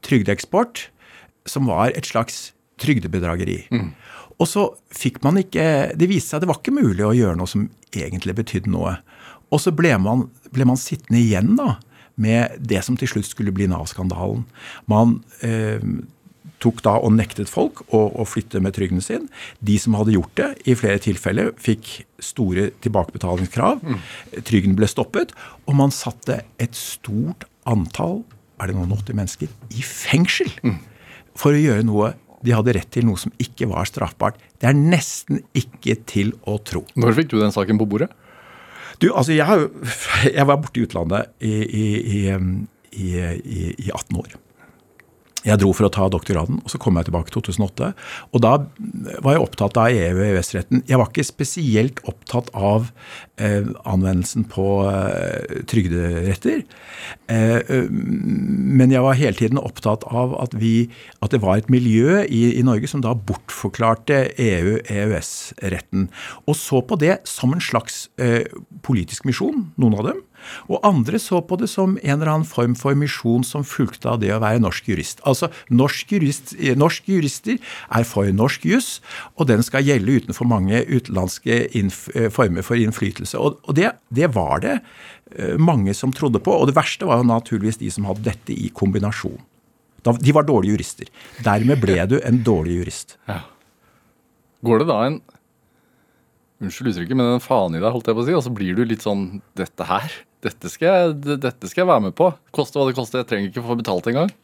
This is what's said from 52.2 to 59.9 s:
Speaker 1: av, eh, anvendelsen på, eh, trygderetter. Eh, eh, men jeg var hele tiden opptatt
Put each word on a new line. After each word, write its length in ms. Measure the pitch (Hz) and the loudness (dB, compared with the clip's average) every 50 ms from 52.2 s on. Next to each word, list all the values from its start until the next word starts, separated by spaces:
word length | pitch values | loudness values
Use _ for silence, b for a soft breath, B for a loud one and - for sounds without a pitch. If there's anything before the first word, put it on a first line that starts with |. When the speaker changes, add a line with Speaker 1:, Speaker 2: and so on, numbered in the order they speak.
| - - - 120 123 - - | -12 -4 -4 -4 -4 -4 -6
Speaker 1:
av, 380 | 101 98 101 104 110 117 120 - B B B B B B B _ - | -2 2 2 2 2 0 -2 -8 B B B B B B B _ -4
eh, 240 | 110 104 104 101 101 - - - - | -2 0 0 0 0 -2 -6 -8 -6
anvendelsen 580 | - 101 92 95 95 95 90 90 - - 113 107 110 | -2 0 2 2 2 2 0 -2 -2 -2 -4 -4 -4
på, 140 | - - 95 98 98 98 98 98 | -2 -2 0 0 2 2 2 0
eh, 720 | 98 98 95 98 95 87 - - - - - - - - - - | 0 0 -2 -2 -2 -2 -4 -4 -6 -6 -8 -8 -10 -10 -8 0
trygderetter. 920 | - 113 92 87 82 87 87 85 85 82 87 98 95 - - 240 320 311 - B B B B B B B B B B B _ - | 0 0 2 2 0 0 0 -2 -2 -2 0 -2 -2 0 0 0 0 0 -4 B B B B B B B B B B B _ -2
Eh, 340 | 117 113 110 113 117 117 - | 0 2 4 4 2 2 0
eh, 240 | - 135 131 - - | 0 0 0 0 0
men 1000 | - - - - - - - - - - - - - - 65 - 135 131 127 127 | -2 -4 -2 -2 -2 -2 -2 -2 -2 -2 0 -2 -2 0 0 4 6 6 6 6
jeg 100 | 131 127 | 6 4
var 140 | 127 135 135 | 4 4 2
hele 240 | 127 147 123 95 - | 2 2 0 2 2
tiden 240 | 117 110 123 139 - | 0 2 2 0 -2
opptatt 400 | - - - - 110 | -4 -10 -4 0 0